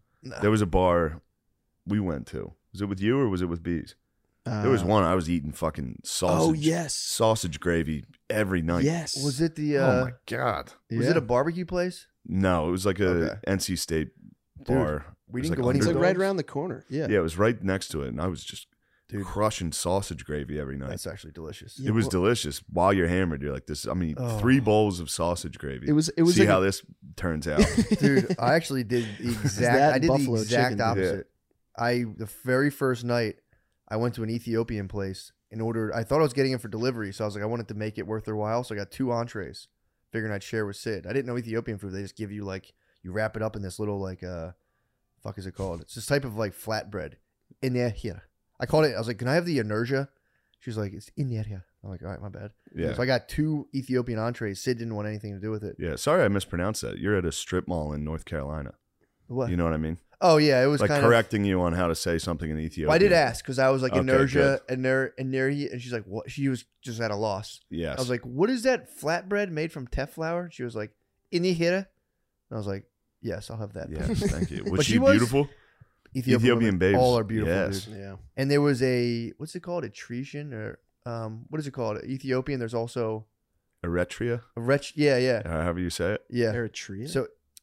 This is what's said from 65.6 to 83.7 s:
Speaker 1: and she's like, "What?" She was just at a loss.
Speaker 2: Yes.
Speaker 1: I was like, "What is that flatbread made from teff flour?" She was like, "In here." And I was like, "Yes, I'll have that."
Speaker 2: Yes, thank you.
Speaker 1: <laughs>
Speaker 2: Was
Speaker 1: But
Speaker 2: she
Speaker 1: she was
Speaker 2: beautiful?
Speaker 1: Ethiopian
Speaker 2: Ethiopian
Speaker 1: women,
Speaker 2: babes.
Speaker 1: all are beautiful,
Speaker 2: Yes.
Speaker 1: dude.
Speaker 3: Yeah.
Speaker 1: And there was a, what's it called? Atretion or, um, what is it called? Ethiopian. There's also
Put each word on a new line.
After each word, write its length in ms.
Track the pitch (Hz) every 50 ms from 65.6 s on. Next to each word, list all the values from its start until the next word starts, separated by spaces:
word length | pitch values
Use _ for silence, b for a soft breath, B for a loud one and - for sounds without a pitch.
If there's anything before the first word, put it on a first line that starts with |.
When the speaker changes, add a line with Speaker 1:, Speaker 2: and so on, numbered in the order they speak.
| 143 -
Speaker 1:
and 100 | - 123
she's 100 | 123 123
like, 120 | 123 110 98
"What?" 260 | 95 98 113 - 135
She 180 | - 143 139 135
was 160 | 127 117 - _ _ _
just 200 | - 127 113 113
at 100 | 117 107
a 60 | 104
loss. 440 | 101 110 107 98 101 104 - - - _ _
Speaker 2:
Yes. 300 | - 82 82 - 65 -
Speaker 1:
I 20 |
was 80 | 127 123
like, 140 | 123 117 -
"What 240 | 123 123 143 190 240
is 140 | 262 240
that 260 | 214 262 254 - 240 - -
flatbread 540 | - 139 151 170 175 185 190 202 202 208 185
made 220 | 160 151 156 160
from 160 | - 147 127 -
teff 240 | - 139 139 -
flour?" 360 | - 160 160 165 170 175 180 165
She 100 | - -
was 140 | 123 120 110
like, 160 | 110 107 110 - _ _ _ _ _ _ _
"In 100 | - 170
here." 320 | 175 190 175 165 170 170 185 196
And 80 | 190 - _ _ _ _ _ _ _ _ _ _ _ _
I 40 | 113
was 120 | 110 101 101
like, 160 | 98 98 - _ _ _ _ _ _ _
"Yes, 300 | - 110 85 101 - -
I'll 60 | 117
have 160 | 110 107 101
that." 180 | - 82 - -
Speaker 2:
Yes, 300 | 78 78 - - 226 - 202 -
thank 220 | - 82 185 -
you. 100 | - - -
Speaker 1:
<laughs> 60 | -
Speaker 2:
Was 60 | 92
Speaker 1:
But 100 | - 139
Speaker 2:
she 60 | -
Speaker 1:
she 60 | - -
was 100 | 269 277
Speaker 2:
beautiful? 380 | - 110 120 113 131 139 147 - b b b b b b b b b b _ _ -
Speaker 1:
Ethiopian 260 | 131 123 - - 120
Speaker 2:
Ethiopian 220 | 117 123 120 117 117 107 95
Speaker 1:
women, 40 | 85
Speaker 2:
babes. 200 | 92 98 101 123
Speaker 1:
all 180 | 127 127 123 117
are 60 | 107
beautiful, 300 | 98 113 110 107 82 90
Speaker 2:
Yes. 320 | 98 90 - 98 95 101
Speaker 1:
dude. 100 | 107 107
Speaker 3:
Yeah. 200 | 98 98 98 95 - - - _
Speaker 1:
And 140 | - 135 139
there 100 | 143 143
was 220 | 147 147 135 117
a, 480 | 131 127 127 120 120 120 117 117 117 - - -
what's 160 | 151 - -
it 60 | 180
called? 220 | - 175 175 175
Atretion 720 | 135 104 - - - - 120 123 139 - - 147 147 143
or, 260 | 123 107 107 104 - - _ _ _ _ _
um, 400 | 123 117 113 113 110 110 117 123 -
what 100 | 156 156
is 80 | 147
it 40 | 139
called? 340 | - 135 117 110 107 - -
Ethiopian. 560 | 123 135 131 - 131 127 131 127 147 139 127
There's 140 | 117 110 123
also 500 | 113 117 117 - 123 113 110 110 110 110 _ _ _ _ _ _ _ _ _